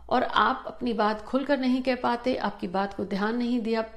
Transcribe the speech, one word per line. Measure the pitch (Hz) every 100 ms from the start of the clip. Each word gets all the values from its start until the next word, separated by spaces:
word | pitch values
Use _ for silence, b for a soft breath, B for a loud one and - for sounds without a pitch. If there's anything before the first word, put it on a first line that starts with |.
| -
और | 254
आप | - - 214 254 -
अपनी | - 247
बात | 226 214 214
खुलकर | - 262 277 277
नहीं | 254 254
कह | 254 247
पाते, | 247 240 254 262
आपकी | 202 - 196
बात | 190 196
को | - 190
ध्यान | 196 208 240
नहीं | 240 247
दिया | 220 226 220